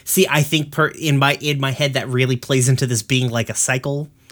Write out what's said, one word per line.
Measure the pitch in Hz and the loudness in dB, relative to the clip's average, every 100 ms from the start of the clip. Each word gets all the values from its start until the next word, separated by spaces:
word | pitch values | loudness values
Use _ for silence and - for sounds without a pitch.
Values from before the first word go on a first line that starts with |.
See, | - 185 180 | -2 0 2
I | 151 | 2
think | 147 156 151 | 2 0 -2
per-, | - 151 | 0 -2
in | - 156 139 | 0 0 2
my, | 139 143 | 2 2
in | 147 143 | -2 -2
my | 135 | -2
head | 127 143 | -2 -2
that | 131 107 | -2 -2
really | 123 131 127 | 0 0 0
plays | - 135 123 | 0 2 4
into | 131 127 | 2 0
this | 117 | -2
being, | - 131 123 | -2 -2 0
like, | 117 113 | -2 -4
a | |
cycle | - - 131 143 143 151 _ - | -2 -2 -2 -2 -6 -6 _ -20